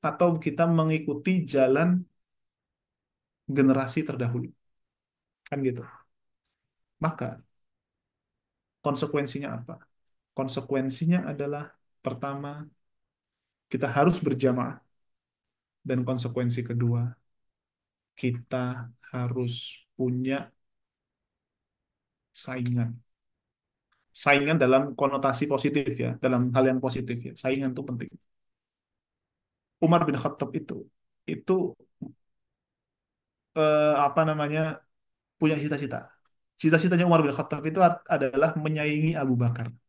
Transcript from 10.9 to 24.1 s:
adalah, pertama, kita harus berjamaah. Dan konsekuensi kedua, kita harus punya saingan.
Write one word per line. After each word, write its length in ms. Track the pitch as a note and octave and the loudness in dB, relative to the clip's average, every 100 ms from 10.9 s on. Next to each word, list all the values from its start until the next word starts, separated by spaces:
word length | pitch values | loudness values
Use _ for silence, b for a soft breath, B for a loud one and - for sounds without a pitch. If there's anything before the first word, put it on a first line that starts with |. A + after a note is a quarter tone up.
| C3 E3 F3+ D3 | -2 0 0 0
adalah, 320 | D3 C#3+ D3 D3+ _ _ _ | -6 -6 -8 -10 _ _ _
pertama, 640 | - B2 C#3 C#3 C#3+ C#3+ D3+ _ _ _ _ _ _ _ _ _ _ | -8 -6 -8 -8 -10 -12 -18 _ _ _ _ _ _ _ _ _ _
kita 160 | B2+ C3 A#2+ | -4 -2 4
harus 200 | D#3 D#3+ - | 4 4 0
berjamaah. 500 | B2+ C3 B2 B2 - _ _ _ _ _ _ _ _ _ _ - | 0 0 0 -4 -8 _ _ _ _ _ _ _ _ _ _ -4
Dan 120 | B2+ B2 | -4 -2
konsekuensi 520 | B2+ B2 A#2+ B2 A#2+ A#2+ | -2 -2 -2 -2 -2 -2
kedua, 340 | A#2+ A#2+ A#2+ A#2+ A#2+ _ _ _ _ _ _ _ _ _ - | -2 0 0 -4 -8 _ _ _ _ _ _ _ _ _ -6
kita 720 | B2+ A#2+ A#2+ C3 B2 B2+ A#2+ - - | -4 -4 -6 -6 -4 -6 -12 -18 -12
harus 720 | C3 B2 B2+ B2 B2 - - _ - | -6 -6 -4 -4 -4 -6 -12 _ -4
punya 520 | B2+ B2+ C3 C3+ - _ _ _ _ _ _ _ _ _ _ _ _ _ _ _ _ _ _ - | -2 -2 -2 -4 -8 _ _ _ _ _ _ _ _ _ _ _ _ _ _ _ _ _ _ -6
saingan. 460 | - B2+ B2 A#2+ A#2 A#2+ _ _ _ _ _ _ _ _ _ _ _ | -6 -4 -2 -2 -2 -6 _ _ _ _ _ _ _ _ _ _ _